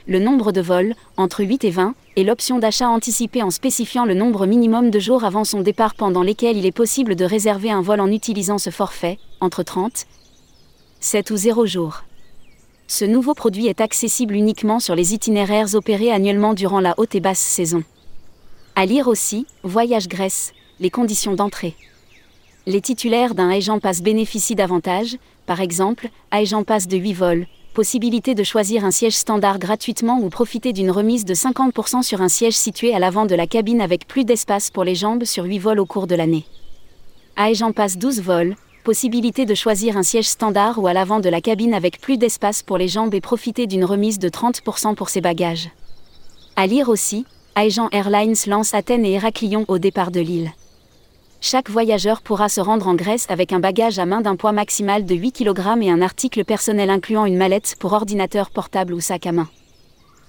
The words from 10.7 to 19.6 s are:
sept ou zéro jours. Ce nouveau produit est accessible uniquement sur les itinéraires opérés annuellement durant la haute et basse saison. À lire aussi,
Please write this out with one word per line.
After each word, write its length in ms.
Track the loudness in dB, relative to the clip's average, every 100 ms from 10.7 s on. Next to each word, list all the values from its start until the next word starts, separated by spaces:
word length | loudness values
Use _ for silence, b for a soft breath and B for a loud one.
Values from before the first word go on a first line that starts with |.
| _ _ _
sept 320 | -4 -2 -2
ou 40 | -2
zéro 300 | 0 2 0
jours. 380 | 0 -4 -6 -16 -18 -20 -20 -20 -20 _ _ -8
Ce 180 | -2 2
nouveau 280 | 2 2
produit 320 | 0 -2 0 -2
est 160 | 0
accessible 540 | -2 -2 -2 -2 0 2
uniquement 440 | 2 0 -2 -2
sur 140 | 0
les 220 | 0 0 0
itinéraires 580 | 0 0 2 0 0
opérés 380 | 0 0 0 2
annuellement 420 | 2 2 2 2
durant 260 | 2 0 2
la 140 | 2 2
haute 180 | 0 0
et 60 |
basse 180 | 0 0
saison. 440 | -2 -2 0 -2 -4 _ -16 -14 -16 -20 -20 -20 -6 0
À 120 | 2
lire 200 | 2 2
aussi, 380 | 0 -2 -4 -8 _